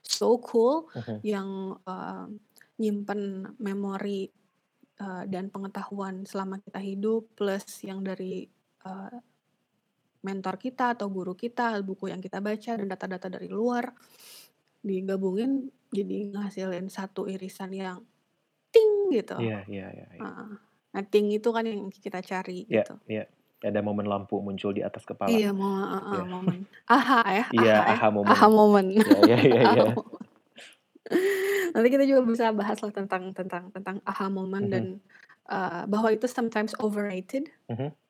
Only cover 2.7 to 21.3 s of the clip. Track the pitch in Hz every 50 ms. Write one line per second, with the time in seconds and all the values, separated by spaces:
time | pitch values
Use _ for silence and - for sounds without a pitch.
2.7 | _ - 220 214 208 202 202 202 202 208 202 202 190 190 190 202 - - 226 196
3.7 | 196 202 202 196 196 190 196 202 202 190 196 - _ _ _ _ _ _ _ _
4.7 | _ _ _ _ _ _ 202 196 185 180 185 196 190 180 190 196 - 196 196 196
5.7 | - 196 196 - 208 202 196 196 185 185 196 - - 196 190 190 190 196 _ -
6.7 | - 190 196 196 196 196 202 220 220 226 220 _ _ - 208 202 190 196 - -
7.7 | - - - 202 190 190 190 190 185 185 185 185 185 185 - _ _ _ _ _
8.7 | _ _ _ 190 190 196 190 - 247 240 _ _ _ _ _ _ _ _ _ _
9.7 | _ _ _ _ _ _ _ _ _ _ - 196 196 196 190 190 190 190 - 262
10.7 | 254 - 254 240 240 240 208 202 190 190 180 185 180 - - 233 233 - 240 233
11.7 | 220 202 196 190 190 _ - 185 185 185 185 190 - 190 202 208 214 214 - 240
12.7 | 226 220 202 196 190 - - 190 185 180 - 190 185 - 185 180 190 196 226 247
13.7 | 240 240 247 247 240 _ _ _ _ _ - - - - - _ _ _ _ _
14.7 | _ _ - 196 190 185 190 190 196 190 190 185 180 208 233 262 277 269 254 262
15.7 | _ _ _ _ - 196 196 185 190 196 208 202 196 202 208 196 190 190 190 190
16.7 | 180 180 185 196 - - 190 190 _ 190 196 196 190 185 190 185 - - 196 185
17.7 | 190 190 190 185 180 180 - _ _ _ _ _ _ _ _ _ _ _ _ _
18.7 | - 466 440 427 415 403 403 381 277 214 - - - - 117 113 107 101 95 101
19.7 | 101 98 95 95 - - - - 175 - - - - - - 214 208 - _ _
20.7 | _ _ _ _ - 196 202 _ - 208 208 208